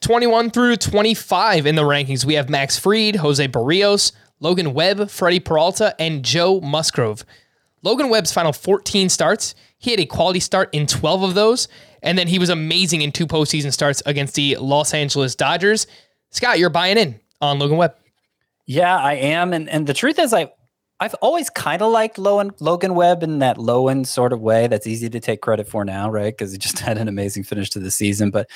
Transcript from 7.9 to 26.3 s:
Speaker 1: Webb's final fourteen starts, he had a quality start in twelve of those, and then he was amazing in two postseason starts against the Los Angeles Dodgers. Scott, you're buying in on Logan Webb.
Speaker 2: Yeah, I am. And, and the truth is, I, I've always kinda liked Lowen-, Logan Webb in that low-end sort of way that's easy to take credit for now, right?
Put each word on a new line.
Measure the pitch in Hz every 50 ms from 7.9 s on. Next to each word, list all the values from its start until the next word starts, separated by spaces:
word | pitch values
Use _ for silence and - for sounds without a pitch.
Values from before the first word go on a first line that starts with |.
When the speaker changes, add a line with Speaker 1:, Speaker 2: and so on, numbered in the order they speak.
| 226 254 294 262
Speaker 1:
Webb's | 220 220 185 156 -
final | 185 170 160 143
fourteen | - - - 190 - - - - 208 190 185
starts, | - - 170 156 196 220 - - - _ _ _ _ _
he | - 247
had | 240 226
a | 165
quality | - - - 165 180 185 185
start | 175 - - 190 190 - -
in | 151 151
twelve | 143 - - - 151 165 190 190
of | 190 180
those, | 196 208 220 233 254 - - - - - - _ _ -
and | - 175 185
then | 180
he | 170 175 190
was | 180 170
amazing | 180 165 156 156 165 175 190 175 170 165 151
in | 143 139
two | - 170
postseason | 151 - 160 156 143 - 151 143 139 135
starts | - 156 143 139 - -
against | - 147 143 143 135 -
the | - 143 143 135
Los | - 135 135 139 147 151 - -
Angeles | 156 147 143 135 147 135 131 120
Dodgers. | - 147 135 165 175 175 202 214 220 - - - - _ _ _ _ _ _
Scott, | - - - 247 240 170
you're | 175 175
buying | 151 170 175 180 196 226
in | 220 156 117 - _ _ _ -
on | 147 143 143 139
Logan | 143 143 151
Webb. | 165 175 165 - _ _ _ _ _ _ _ _ _ _ _ _ _ _
Speaker 2:
Yeah, | - 127 147 175 175 185
I | 180 135 139 147
am. | 139 131 143 156 170 175 180 180
And, | 165 156 151
and | - 156 156
the | 143 143
truth | - - 254 320 -
is, | 339 269 220
I, | 190 160 131 - _ _ _ _ _ _ _ _ -
I've | 185 214 -
always | - - 226 311 349 302 -
kinda | - - - 151 147 175 208
liked | 220 226 226 220 220 220
Lowen-, | - 190 196 202 202 202 202 196 -
Logan | 151 156 175 175 185 190 185
Webb | 175 175 175 180 170 165
in | 160 156 147
that | 135 127 113 -
low-end | 113 113 120 123 131 131 135 135 131 127
sort | - - 123 123 123
of | 117
way | 110 110 110 113 117
that's | 120 117 104 -
easy | 113 110 113 117 117
to | 113 117
take | 113 - 113 101 -
credit | - 110 107 104 -
for | - 110 101
now, | 98 95 95 98 107
right? | 110 107 104 107